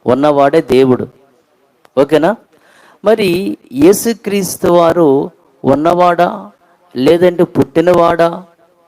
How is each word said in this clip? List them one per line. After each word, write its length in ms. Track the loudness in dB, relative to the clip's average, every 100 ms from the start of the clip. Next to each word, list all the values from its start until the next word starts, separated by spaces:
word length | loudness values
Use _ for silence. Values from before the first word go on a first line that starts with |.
| -2
ఉన్నవాడే 540 | 0 0 2 2 0
దేవుడు. 460 | 0 2 2 0 -4 _ _ _ _ _ _ _ _ -4
ఓకేనా? 360 | 0 0 0 -4 _ _ _ _ _ _ -2
మరి 520 | 0 -2 -4 -6 -10 _
యేసుక్రీస్తు 960 | 0 2 2 -2 -6 -6 -6 -6 -4 0
వారు 640 | 2 2 2 0 0 -4 -12 _ _ -4
ఉన్నవాడా 840 | -2 0 0 0 0 -2 -4 -16 _ _ _ _ -4
లేదంటే 480 | 0 2 2 0
పుట్టినవాడా? 1000 | -2 -2 -2 -2 0 2 0 0 -2 -4 -14 _ _ _